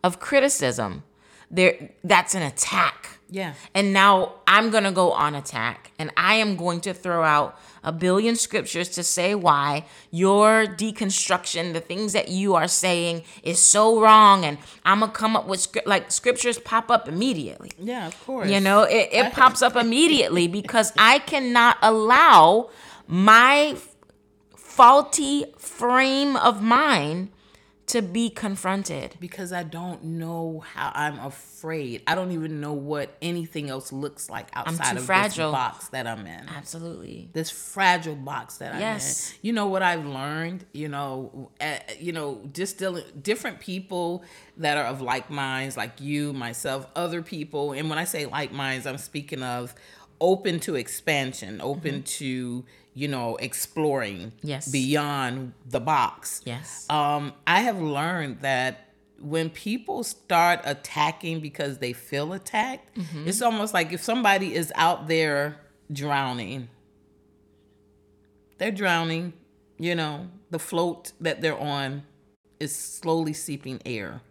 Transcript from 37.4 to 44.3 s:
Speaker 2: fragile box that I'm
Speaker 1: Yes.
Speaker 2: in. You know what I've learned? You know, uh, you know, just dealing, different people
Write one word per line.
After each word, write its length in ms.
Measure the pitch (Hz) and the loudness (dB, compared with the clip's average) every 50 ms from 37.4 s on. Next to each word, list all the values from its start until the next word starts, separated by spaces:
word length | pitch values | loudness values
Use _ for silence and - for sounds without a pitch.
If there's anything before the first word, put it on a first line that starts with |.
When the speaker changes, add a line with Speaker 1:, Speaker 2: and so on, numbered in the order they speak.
| 160 - | -8 -8
Speaker 2:
fragile 680 | - - - - - 196 196 185 180 175 160 160 151 | -10 -14 -16 -14 -4 2 4 4 4 4 0 -6 -8
box 400 | 143 131 139 147 123 - - - | -8 -10 -10 -10 -10 -10 -12 -16
that 160 | - - - - | -14 -12 -10 -8
I'm 60 | - | -6
Speaker 1:
Yes. 500 | 208 220 220 208 - - - - - - | -4 -4 -4 -4 -6 -6 -6 -6 -8 -10
Speaker 2:
in. 60 | - - - | -12 -8 -6
You 100 | 214 233 | -4 -2
know 140 | 220 202 | -2 -2
what 160 | 202 190 190 190 | -2 -2 0 0
I've 220 | 175 175 165 151 | 0 0 -2 -6
learned? 600 | 143 139 131 135 147 151 156 165 170 185 180 - _ _ | -8 -8 -8 -8 -6 -6 -6 -6 -6 -8 -10 -14 _ _
You 160 | 143 151 151 | -10 -10 -8
know, 600 | 143 143 143 139 131 131 131 - - 135 131 - _ _ | -8 -8 -8 -8 -8 -10 -12 -12 -14 -16 -18 -18 _ _
uh, 160 | - 151 147 - - - 110 | -8 -8 -8 -10 -12 -14 -16
you 140 | - 165 175 | -10 -10 -8
know, 300 | 165 165 151 143 135 107 98 139 | -8 -6 -8 -8 -10 -10 -14 -16
just 260 | 139 165 185 196 196 | -10 -8 -8 -8 -8
dealing, 280 | - 190 190 180 170 - - - 151 | -6 -6 -6 -6 -8 -12 -14 -18 -10
different 400 | 135 196 214 - - 254 185 - | -6 -4 -4 -4 -6 -12 -12 -12
people 600 | - - 180 190 185 - 185 180 175 170 175 180 - - | -12 -10 -10 -10 -10 -8 -6 -6 -4 -4 -6 -8 -12 -18